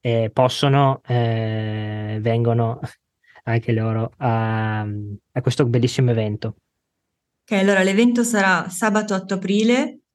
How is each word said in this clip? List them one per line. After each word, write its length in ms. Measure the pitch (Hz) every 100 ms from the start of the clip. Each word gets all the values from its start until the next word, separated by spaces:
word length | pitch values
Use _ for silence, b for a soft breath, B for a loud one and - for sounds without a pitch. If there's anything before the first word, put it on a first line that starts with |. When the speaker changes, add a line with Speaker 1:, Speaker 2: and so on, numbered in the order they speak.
Speaker 1:
eh, 300 | 123 117 110
possono, 680 | - 127 - 143 139 139 135 -
eh, 1120 | 123 117 113 110 110 107 107 107 107 107 107
vengono 600 | 110 117 117 113 113 117 - - _ _ b b
anche 280 | - 113 -
loro 400 | 113 113 113 113 _
a, 640 | 123 113 113 110 110 107
a 600 | 107 104 104 101 _ -
questo 260 | 131 - 127
bellissimo 440 | 120 123 - 127
evento. 460 | 113 107 104 110 - _ _ _ _ _ _ _ _
Speaker 2:
Ok, 140 | _ 202
allora 240 | 196 196
l'evento 400 | 185 196 240 240
sarà 460 | 233 214 190 180 180
sabato 460 | - 220 208 208
otto 200 | 190 190
aprile 680 | 190 185 202 220 247 302 - _